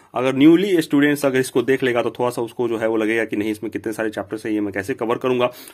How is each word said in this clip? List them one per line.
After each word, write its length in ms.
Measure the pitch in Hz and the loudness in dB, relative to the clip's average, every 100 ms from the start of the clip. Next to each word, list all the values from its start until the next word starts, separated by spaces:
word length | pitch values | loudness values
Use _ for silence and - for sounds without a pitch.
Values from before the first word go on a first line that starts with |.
| _ 120 | _ -4
अगर 200 | 131 131 | -2 6
न्यूली 460 | 151 170 202 175 | 6 6 4 0
स्टूडेंट्स 440 | 156 143 147 143 139 | 2 2 2 2 2
अगर 140 | 131 | 0
इसको 220 | 131 131 | 0 0
देख 220 | 120 135 | 0 0
लेगा 180 | 127 117 | 2 0
तो 80 | 117 | -2
थोड़ा 200 | - 123 | -2 -4
सा 120 | 123 | -2
उसको 260 | 113 - 120 | -8 -4 -4
जो 100 | 110 | -2
है 60 | |
वो 140 | 113 113 | 0 0
लगेगा 280 | 107 113 110 | 0 0 -2
कि 100 | 107 | -2
नहीं 160 | 107 | -4
इसमें 200 | 107 110 | -4 -6
कितने 220 | 98 113 | -8 -8
सारे 160 | 107 110 | -6 -6
चैप्टर्स 360 | 107 98 110 117 | -6 -8 -8 -4
हैं, 80 | |
ये 80 | 107 | -4
मैं 120 | 104 | -4
कैसे 200 | 98 98 | -6 -6
कवर 240 | 123 113 123 | -6 -4 -2
करूंगा। 320 | 127 123 123 - - | -2 0 -2 -4 -18